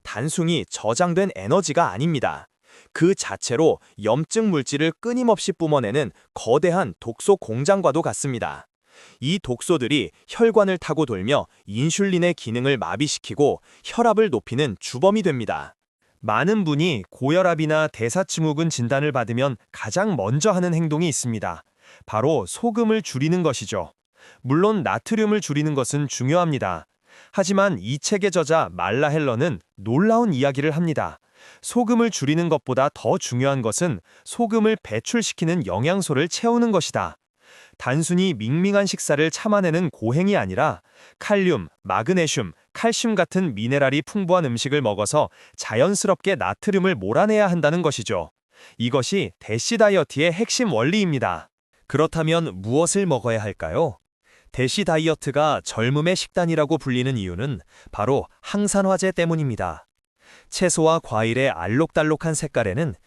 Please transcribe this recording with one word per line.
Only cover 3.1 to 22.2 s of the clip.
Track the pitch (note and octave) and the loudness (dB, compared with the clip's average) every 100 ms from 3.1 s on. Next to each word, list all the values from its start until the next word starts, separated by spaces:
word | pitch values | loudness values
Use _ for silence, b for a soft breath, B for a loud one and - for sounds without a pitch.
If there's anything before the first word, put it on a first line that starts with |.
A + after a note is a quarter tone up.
자체로 | G3 - G3 - B2 D#3 G#2+ b b | 2 -4 -8 -4 2 2 2 b b
염증 | G#2 A#2+ D#3+ A3 A3 | 0 0 0 0 0
물질을 | E3 B2+ C#3+ D#3+ D#3+ | 0 -2 0 -2 -2
끊임없이 | A#3 A#3+ B3 G#3 - | -4 -2 2 2 0
뿜어내는 | F#3 E3 D3 A2 B2+ C3 b b | -4 0 0 0 -2 -2 b b
거대한 | - - C3 F3 E3+ D#3 E2+ | -12 2 2 4 0 -2 -6
독소 | - A#2 - G3 | -12 -8 2 2
공장과도 | - A2 D3 G3 E3+ C#3 | 2 -4 0 2 4 2
같습니다. | D#3+ G#2+ C#3+ B2 F#2 C#2+ - _ b b b b | -2 -4 -6 -6 -6 -10 -16 _ b b b b
이 | B2+ F#3+ | -4 -4
독소들이 | - B2 - E3+ A#2+ D3 F2+ b b | -4 -8 0 0 2 0 -2 b b
혈관을 | - A#3 G#3+ G3 F3+ | 0 4 4 2 0
타고 | - D3+ D3 | -4 -2 -2
돌며 | G2+ F#2+ C#3 F#2+ b b | -2 0 0 -2 b b
인슐린의 | G#2 D3+ E3 G3 F3+ F3 | -2 -2 0 0 2 0
기능을 | E3+ - A#2 C3 C#3 | -2 -4 -2 0 0
마비시키고 | E2+ F2+ C#3+ - - A2 C#3 F2 b b - | -2 -4 -4 -4 -8 0 2 2 b b -12
혈압을 | - A#3 G#3 A3 | 0 2 4 2
높이는 | B2 - A#2+ D3 F#2+ | 0 -4 -2 -2 -4
주범이 | - B2 F3+ G#3 | -10 2 2 4
됩니다. | F#3 C3+ A2 D#2+ D2 _ _ _ _ _ | 0 -2 -4 -6 -8 _ _ _ _ _
많은 | - G#2+ D#3 A3 F3 | -2 0 2 2 2
분이 | C#3+ F3 C3 F2+ | 2 0 -2 -6
고혈압이나 | - C3 E3+ F#3 E3 D#3 D#3 D#3 | -6 0 4 4 2 2 2 0
대사증후군 | - A#2 F3+ F#3+ - D#3+ D3 E3 | -2 -4 -2 -4 -2 -2 0 -2
진단을 | - A#2+ C3+ D3 | -2 0 0 0
받으면 | C3+ A2+ A#2+ C#3 B2 _ | -2 -2 0 0 -2 _
가장 | - A2 C3+ G#3 D#3 | -14 -6 -2 0 0
먼저 | G2 C3+ G#3+ | 0 2 2
하는 | F3+ F3+ | 2 0
행동이 | E3 E3 D3 F3 | 0 0 0 -2
있습니다. | C3+ B2 A2+ F#2+ E2 _ b b b - | -2 -4 -4 -6 -10 _ b b b -6
바로 | A2 | -2